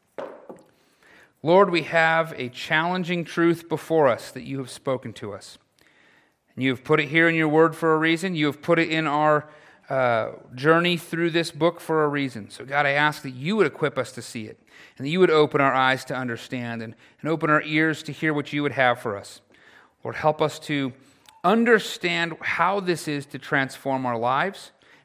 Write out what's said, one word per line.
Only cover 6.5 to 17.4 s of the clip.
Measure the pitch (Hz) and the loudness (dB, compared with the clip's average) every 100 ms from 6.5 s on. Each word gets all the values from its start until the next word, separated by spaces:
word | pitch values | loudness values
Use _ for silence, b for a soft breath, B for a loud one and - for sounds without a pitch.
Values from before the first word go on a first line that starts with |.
| - | -4
And | |
you | 131 | -2
have | 123 | -2
put | - 151 | 0 0
it | 143 | 2
here | 156 170 | 4 4
in | 165 | 4
your | 156 | 2
word | 151 165 160 | 4 4 2
for | 165 | 0
a | 156 | 2
reason. | 160 165 190 | 2 0 -2
You | 170 147 | -2 -2
have | 143 | -2
put | - 165 | 0 2
it | 165 | 2
in | 160 160 | 0 0
our, | 147 151 151 147 B B B - | 2 4 4 0 B B B -6
uh, | 135 127 117 110 - - 127 | 0 2 2 -2 -6 -16 -2
journey | 143 160 175 175 | 4 4 4 -2
through | - 165 170 | -4 -2 0
this | 160 156 | 0 -2
book | 147 165 170 | 0 0 0
for | - 160 | -2 0
a | 151 | 0
reason. | 143 139 117 101 | 0 -4 -6 -14
So | - | -16
God, | 123 143 | -6 0
I | 147 | 2
ask | 143 151 147 | 2 2 0
that | 143 | -8
you | 127 147 | -8 -2
would | 220 160 | 2 2
equip | - 147 131 | 0 -4 -2
us | 120 | -6
to | - | -8
see | 113 120 107 | -12 -12 -12
it, | - _ B B B | -16 _ B B B
and | 135 | -4
that | |
you | 175 | 4
would | 180 | 4
open | 156 151 147 | 6 4 4
our | 139 | 2
eyes | 131 131 131 - | 4 2 2 -2
to | 127 | -6
understand, | 127 117 - 127 120 117 | -6 -8 -8 -8 -8 -8
and, | 113 - b b | -10 -16 b b
and | 147 | -6
open | 160 | -2